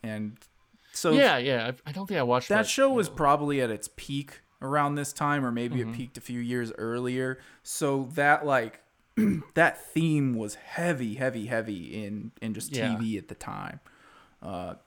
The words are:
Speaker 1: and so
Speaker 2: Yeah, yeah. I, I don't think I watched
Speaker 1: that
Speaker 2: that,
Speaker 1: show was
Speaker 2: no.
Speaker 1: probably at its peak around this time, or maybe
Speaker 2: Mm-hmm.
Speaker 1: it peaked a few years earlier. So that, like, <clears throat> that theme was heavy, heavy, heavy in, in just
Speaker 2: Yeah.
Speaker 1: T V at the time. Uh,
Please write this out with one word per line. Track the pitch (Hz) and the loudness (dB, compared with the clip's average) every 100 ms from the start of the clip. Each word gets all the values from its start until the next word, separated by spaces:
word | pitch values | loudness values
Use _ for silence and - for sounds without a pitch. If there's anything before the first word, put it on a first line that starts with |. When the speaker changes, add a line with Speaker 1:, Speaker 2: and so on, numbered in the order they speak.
Speaker 1:
and | 113 107 107 110 - _ _ _ _ | -10 -8 -8 -10 -20 _ _ _ _
so | - 175 | -2 4
Speaker 2:
Yeah, | 254 262 135 | 8 8 6
yeah. | 127 123 113 127 - | 2 0 0 -6 -10
I, | |
I | |
don't | 165 190 | -8 -4
think | 190 | 0
I | |
watched | 123 123 - | 2 2 4
Speaker 1:
that | 208 | 2
Speaker 2:
that, | 214 | 2
Speaker 1:
show | - 269 | 4 4
was | 254 180 | 4 0
Speaker 2:
no. | |
Speaker 1:
probably | - 143 147 147 139 | 2 4 4 2 0
at | 123 | 0
its | 107 - | -2 -8
peak | - - 139 139 - _ _ | -14 -8 -6 -6 -14 _ _
around | 135 147 143 143 | -2 0 2 0
this | 143 | -4
time, | - 147 147 | -2 0 0
or | 127 | 0
maybe | 117 120 127 | -2 -2 -2
Speaker 2:
Mm-hmm. | 113 | -4
Speaker 1:
it | 113 | -6
peaked | 120 - | -10 -12
a | |
few | - 120 | -10 -6
years | 120 123 113 - | -2 -2 -2 -4
earlier. | 113 120 123 127 131 131 - - | -4 -2 -2 -2 -2 -4 -12 -20
So | - - 147 139 127 | -12 -4 0 0 -2
that, | 147 143 151 147 | 0 4 4 4
like, | 131 113 - _ _ _ - | 2 0 -6 _ _ _ 2
<clears throat> | 214 180 - | 2 2 -2
that | - 165 - - | 2 4 2 -4
theme | 156 165 151 139 | 0 2 4 2
was | 117 107 - | 0 -4 -8
heavy, | - - 170 147 120 | -10 -4 -2 -2 -2
heavy, | 110 131 117 107 | -2 -2 -2 -4
heavy | 117 110 101 78 95 | -4 -4 -6 -8 -8
in, | 101 104 113 - | -8 -8 -10 -8
in | 113 | -8
just | 107 - | -6 -6
Speaker 2:
Yeah. | 135 110 110 | -2 0 0
Speaker 1:
T | |
V | 113 104 | -2 -4
at | - | -6
the | - | -12
time. | - 104 92 - - _ - - _ _ | -10 -10 -10 -14 -20 _ -20 -20 _ _
Uh, | - 90 90 - | -10 -10 -10 -12